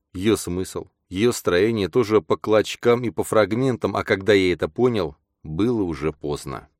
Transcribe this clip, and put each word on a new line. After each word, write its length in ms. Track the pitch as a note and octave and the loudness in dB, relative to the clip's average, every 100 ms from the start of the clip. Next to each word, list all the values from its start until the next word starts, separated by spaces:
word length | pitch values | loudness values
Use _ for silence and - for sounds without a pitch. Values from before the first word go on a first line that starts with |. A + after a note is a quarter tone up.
| _ | _
ее 220 | F2+ G#2 G2 | -4 0 0
смысл, 520 | - F2+ F#2+ F2+ - _ _ | -2 -6 -6 -6 -8 _ _
ее 220 | F2+ A#2+ | -2 0
строение 580 | A#2 - F2 A2 A2+ F2+ | 0 0 2 2 0 0
тоже 320 | B2+ G#2+ G#2+ | 0 2 2
по 160 | - G#2 | 2 -2
клочкам 640 | - G#2+ G2 - A#2+ A#2+ | 2 2 2 0 2 2
и 80 | A#2+ | 0
по 120 | - | -6
фрагментам, 720 | G2+ A2 G2 A2+ C3 A2+ G2 G#2 | 0 2 2 0 -2 -2 -2 -4
а 80 | |
когда 300 | G2 G2+ G2 | -2 -2 2
я 180 | G2+ F#2 | 4 4
это 160 | E2 E2 | 0 -4
понял, 480 | F#2+ B2 A2+ D#2+ - _ _ | 0 0 0 -4 -8 _ _
было 400 | D#2 D#2 A2+ A#2 | -10 -2 0 0
уже 280 | F2+ C#2+ D#2 | -2 -4 -6
поздно. 580 | - D2 C#2+ D2 A#1+ - _ | -6 -6 -8 -8 -12 -14 _